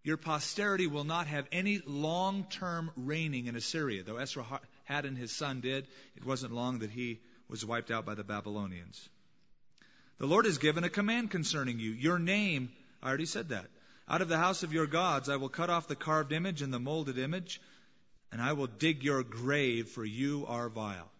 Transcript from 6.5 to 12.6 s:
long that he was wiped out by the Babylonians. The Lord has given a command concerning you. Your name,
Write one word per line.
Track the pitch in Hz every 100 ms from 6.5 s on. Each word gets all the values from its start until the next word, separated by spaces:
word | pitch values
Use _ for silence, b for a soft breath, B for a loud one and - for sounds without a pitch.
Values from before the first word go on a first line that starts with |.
long | 120 123 123
that | 107
he | 117 123 110 B B -
was | 110
wiped | 107 117 113
out | 117 107
by | 107
the |
Babylonians. | 101 104 104 104 98 90 90 - - - - - - - - - b b b -
The | 135
Lord | 190 220
has | 143
given | 151 156
a | 170
command | 202 202 233 226
concerning | 180 143 156 131 117
you. | 110
Your | 113 147 175
name, | 170 202 208 147